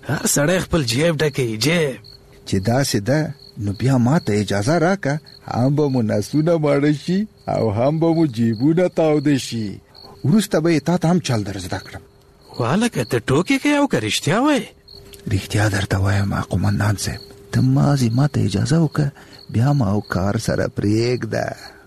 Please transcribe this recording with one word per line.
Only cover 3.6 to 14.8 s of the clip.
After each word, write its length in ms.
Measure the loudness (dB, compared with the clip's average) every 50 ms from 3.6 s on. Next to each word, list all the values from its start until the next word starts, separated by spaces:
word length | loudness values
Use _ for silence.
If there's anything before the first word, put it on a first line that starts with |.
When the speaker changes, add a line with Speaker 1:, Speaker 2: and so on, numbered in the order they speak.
| -6 -6 -4
Speaker 2:
بیا 240 | -2 0 2 2
ما 220 | 4 4 4 2 2
ته 220 | 0 0 0 0
اجازه 360 | 0 0 -2 -2 0 0 2
راکه، 420 | 2 2 2 0 0 -2 -4 -4 -4 -6 -12 -20 -20 -10
هم 300 | -6 -2 0 2 2 2
به 120 | 2 0
مو 140 | 0 0 0
نسونه 560 | 0 0 0 -2 -2 0 0 0 2 2 2
ماړه 360 | 2 2 2 2 2 2 2 0 0 -2
شي 220 | -2 -2 -2 -2 -4 -10 -14 -6
او 240 | -4 -2 0 0 0
هم 280 | 0 2 0 2 2 2
به 140 | 2 2 2
مو 120 | 2 0
جیبونه 600 | 0 0 0 0 0 0 2 2 2 4 4 2
تاوده 500 | 0 2 0 2 2 2 2 2 2 0
شي. 420 | 0 -2 -4 -6 -6 -6 -6 -8 -12 -20 _ _ -20 -20 -20 -20 -4 0
وروسته 360 | 2 2 2 2 2 -2 0
به 200 | 2 2 0 2
یې 40 | 0
تا 140 | 0 -2
ته 100 | 0 2
هم 120 | 2 2 2
چل 240 | 0 0 -2 -2 -2
در 140 | -6 -8
زده 220 | -8 -8 -8 -8 -8
کړم. 240 | -10 -12 -18 -18 -20 -20 _ -20 _ -20 _ _ -20 -20 -6 -4
Speaker 1:
والکه، 440 | -2 0 0 0 0 -2 -2 -4 -4
ته 160 | -2 -2 -4
ټوکې 380 | 0 0 0 0 2 0 -2 0 2
کوې 120 | 0 2 2
او 80 | 2
که 120 | 0 0 -2
رښتیا 380 | -2 -2 -4 -2 -2 0 0 2 2
وایې؟ 220 | 2 0 0 -2 -6 -16 -20